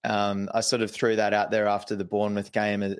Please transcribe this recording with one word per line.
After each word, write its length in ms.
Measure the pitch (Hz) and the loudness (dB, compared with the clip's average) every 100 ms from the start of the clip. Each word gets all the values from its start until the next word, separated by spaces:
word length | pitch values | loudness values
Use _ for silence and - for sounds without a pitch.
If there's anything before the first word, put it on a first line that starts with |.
Um, 460 | 117 107 101 98 98 | 0 0 0 -2 -2
I 60 | 113 | -2
sort 220 | 113 123 | 0 0
of 100 | 107 | -2
threw 240 | - 120 110 | 0 0 2
that 180 | 104 | 2
out 180 | 104 101 | 2 2
there 160 | 110 104 | 2 2
after 280 | 101 - 104 | 0 -2 -6
the 80 | |
Bournemouth 480 | 90 104 104 104 98 | -2 0 0 -2 -2
game 320 | 110 104 101 | 0 0 0
a-, 140 | 98 | -2